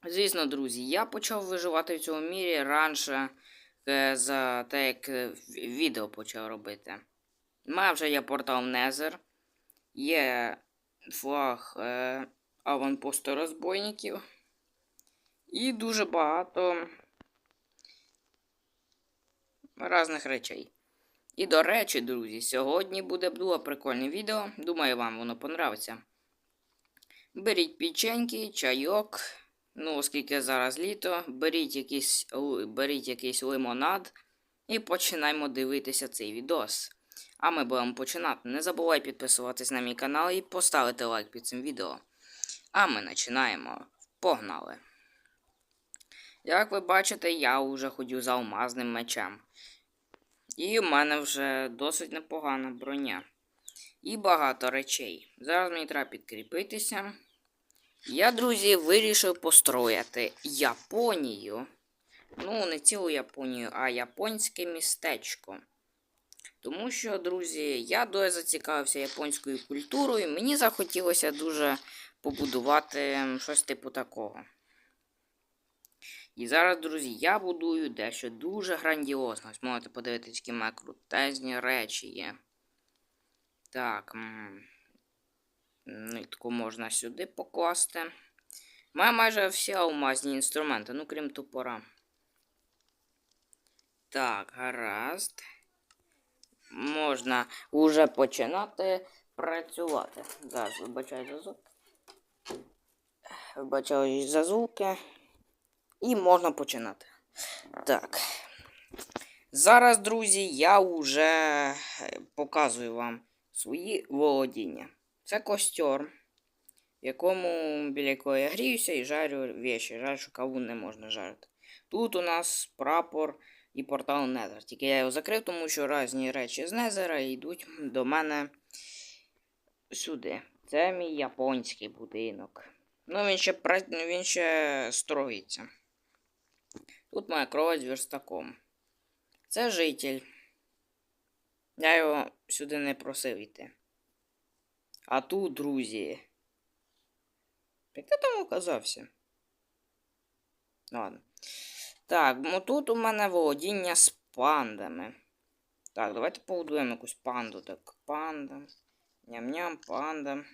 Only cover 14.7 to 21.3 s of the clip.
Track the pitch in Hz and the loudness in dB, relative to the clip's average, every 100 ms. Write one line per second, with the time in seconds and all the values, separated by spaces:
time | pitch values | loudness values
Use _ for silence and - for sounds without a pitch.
14.7 | _ _ _ _ _ _ _ _ 254 254 | _ _ _ _ _ _ _ _ -4 -2
15.7 | 233 226 220 190 165 151 165 180 - 180 | -2 -2 0 0 2 2 2 -2 0 0
16.7 | 175 170 - - _ - _ _ _ _ | 0 -4 -14 -20 _ -20 _ _ _ _
17.7 | _ - - _ _ _ _ _ _ _ | _ -20 -20 _ _ _ _ _ _ _
18.7 | _ _ _ _ _ _ _ _ _ - | _ _ _ _ _ _ _ _ _ -20
19.7 | _ 180 180 160 156 143 131 - - - | _ 2 4 4 0 -2 -4 -4 -10 -14
20.7 | _ _ _ _ _ _ | _ _ _ _ _ _